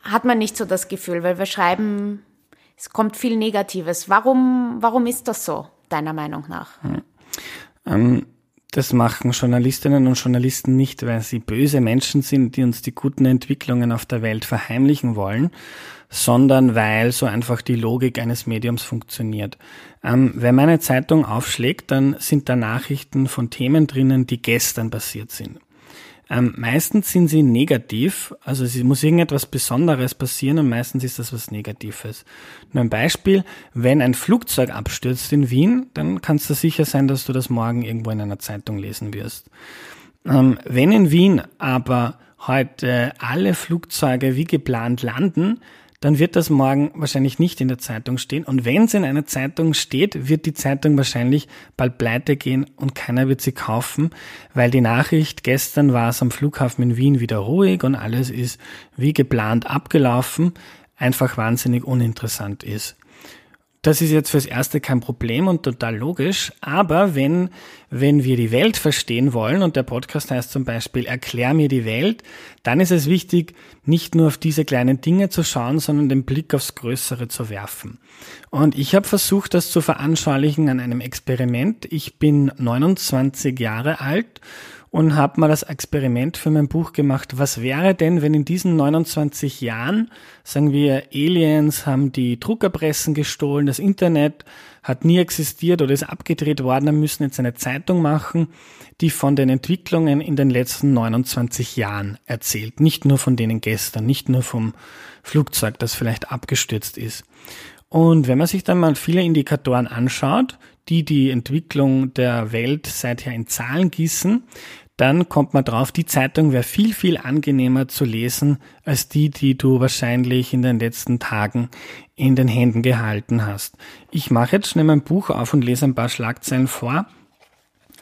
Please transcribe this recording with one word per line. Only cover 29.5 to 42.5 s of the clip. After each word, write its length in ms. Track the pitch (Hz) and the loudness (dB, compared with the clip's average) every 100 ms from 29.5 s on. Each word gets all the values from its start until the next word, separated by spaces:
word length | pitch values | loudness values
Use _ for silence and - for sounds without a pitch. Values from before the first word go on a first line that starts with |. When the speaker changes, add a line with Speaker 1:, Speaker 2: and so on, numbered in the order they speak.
| 131 - 123 170 139 127 - | -6 -2 0 2 2 -2 -4
Speaker 2:
passieren 420 | 131 - 135 160 | -6 -2 0 2
und 100 | 139 | 2
meistens 360 | 117 120 131 | 0 -4 -6
ist 160 | 127 - | -6 -8
das 120 | 117 | -10
was 200 | 117 - | -10 -10
Negatives. 720 | 107 104 104 107 - 110 107 - - - - - | -10 -10 -10 -12 -12 -14 -16 -20 -20 -20 -20 -6
Nur 100 | 123 | -2
ein 60 | 117 | 0
Beispiel, 540 | 107 147 - 190 196 185 - - 123 | 0 0 0 2 2 0 -12 -12 -2
wenn 260 | 123 147 | 2 4
ein 140 | 127 123 | 2 0
Flugzeug 560 | - 233 - - 127 | 0 0 0 -2 -2
abstürzt 600 | 120 - - 127 123 - | -4 -8 -6 -4 -4 0
in 180 | 147 131 | 0 2
Wien, 340 | 127 180 247 254 | 4 4 2 -2
dann 300 | 151 156 185 | -6 -4 -4
kannst 260 | - 147 - | -2 -2 0
du 60 | 147 | 0
sicher 300 | 165 - 151 | 0 0 0
sein, 220 | 135 139 | 2 2
dass 180 | 135 - | 0 -2
du 60 | |
das 200 | 131 123 | -4 -2
morgen 320 | 120 113 120 | -2 0 -2
irgendwo 260 | 110 113 110 | -4 -6 -4
in 120 | 110 | -6
einer 180 | 104 101 | -6 -8
Zeitung 400 | - 104 - 104 | -10 -10 -8 -8
lesen 340 | 98 104 107 | -8 -10 -10
wirst. 380 | 104 107 - - - - - - - - _ - | -10 -12 -14 -20 -20 -20 -20 -20 -20 -20 _ 2
Ähm, 320 | 143 131 123 - | 6 6 4 0
wenn 260 | 123 151 | 2 6
in 200 | 214 175 | 6 6
Wien 320 | 165 190 151 - - | 6 6 4 0 -6
aber 580 | 143 127 123 123 120 - _ _ | -2 -2 0 0 0 -6 _ _
heute 640 | - | -2